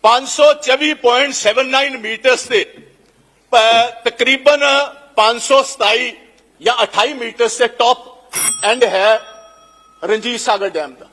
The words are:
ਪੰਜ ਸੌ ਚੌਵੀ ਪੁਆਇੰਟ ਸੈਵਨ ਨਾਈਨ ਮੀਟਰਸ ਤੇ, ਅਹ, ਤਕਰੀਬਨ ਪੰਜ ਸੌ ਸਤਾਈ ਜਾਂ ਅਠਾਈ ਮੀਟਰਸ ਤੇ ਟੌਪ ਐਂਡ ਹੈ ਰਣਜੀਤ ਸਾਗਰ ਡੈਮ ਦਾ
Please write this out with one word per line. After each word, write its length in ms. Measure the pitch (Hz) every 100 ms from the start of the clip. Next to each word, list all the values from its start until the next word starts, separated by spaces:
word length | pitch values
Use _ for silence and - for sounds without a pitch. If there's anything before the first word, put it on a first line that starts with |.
ਪੰਜ 260 | 214 247 269
ਸੌ 260 | - 294
ਚੌਵੀ 400 | 294 - 269 302
ਪੁਆਇੰਟ 400 | 302 240 247 285
ਸੈਵਨ 320 | 269 214 220 262
ਨਾਈਨ 320 | 262 277 254
ਮੀਟਰਸ 440 | 214 220 262 247
ਤੇ, 320 | - 226 - - - _ _ _ _ _ _
ਅਹ, 340 | 240 226 226 240 233
ਤਕਰੀਬਨ 560 | 240 - 247 269 269 294 285 277 285 - - -
ਪੰਜ 260 | 214 233
ਸੌ 200 | - 269
ਸਤਾਈ 540 | - - 208 226 254 - _ _ _ _
ਜਾਂ 200 | 175 247
ਅਠਾਈ 300 | 214 - 240
ਮੀਟਰਸ 440 | 277 233 - 233 -
ਤੇ 120 | 233
ਟੌਪ 500 | - 240 247 - - _ - - -
ਐਂਡ 200 | 202 247
ਹੈ 360 | 226 185 202 220 - - - _ _ _ _ _
ਰਣਜੀਤ 360 | 175 220 226 240
ਸਾਗਰ 280 | - 202 196
ਡੈਮ 260 | 170 143
ਦਾ 120 | 127 -